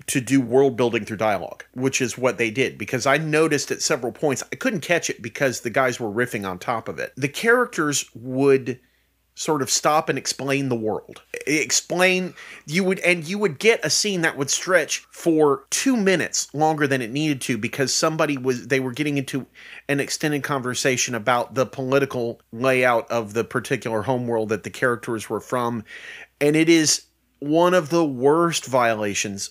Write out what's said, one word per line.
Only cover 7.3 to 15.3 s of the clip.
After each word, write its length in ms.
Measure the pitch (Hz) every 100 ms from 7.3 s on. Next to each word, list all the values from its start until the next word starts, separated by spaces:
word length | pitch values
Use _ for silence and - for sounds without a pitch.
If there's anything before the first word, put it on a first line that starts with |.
| - 226 240 240 - 151 139 -
would 640 | 113 123 127 139 135 120 123 _ _ _ _ _ -
sort 260 | - 156
of 60 | 131
stop 400 | - 165 151 160
and 80 | 139
explain 520 | - - 135 139 139
the 80 | 120
world. 440 | 107 98 - - - - -
E-, 100 | 151
explain, 760 | 123 - - 170 185 185 180 - - - -
you 180 | 160
would, 160 | 185 190
and 260 | 170 180 151
you 100 | 202
would 220 | 208 135
get 260 | 214 226
a 60 | 151
scene 300 | - 214 185
that 160 | 165 -
would 120 | 139
stretch 520 | - - 185 143 - -
for 540 | - 175